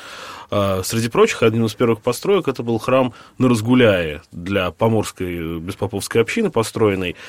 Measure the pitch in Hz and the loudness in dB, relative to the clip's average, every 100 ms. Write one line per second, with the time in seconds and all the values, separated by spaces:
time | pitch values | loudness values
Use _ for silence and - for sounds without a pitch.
0 | - - - - - 104 98 95 92 117 | -20 -18 -16 -16 -6 -2 0 -2 -2 -2
1 | 117 - 208 - 113 113 113 - 120 113 | -2 2 2 4 2 2 -2 0 0 0
2 | - 120 170 202 - 127 117 113 - 131 | -2 -2 0 0 0 -4 -2 -4 2 2
3 | 127 - - - 127 117 110 127 113 92 | 2 -4 -12 0 2 2 4 6 6 4
4 | 80 73 - - 85 98 90 - 113 110 | 0 -6 -12 -12 -4 -2 -2 0 0 0
5 | 98 - 90 85 82 82 85 - 98 98 | -2 -6 -6 -6 -6 -6 -8 -6 -6 -6
6 | - 117 113 233 208 117 110 107 107 95 | -2 0 0 0 -2 0 -2 2 2 2
7 | 90 80 | -4 -8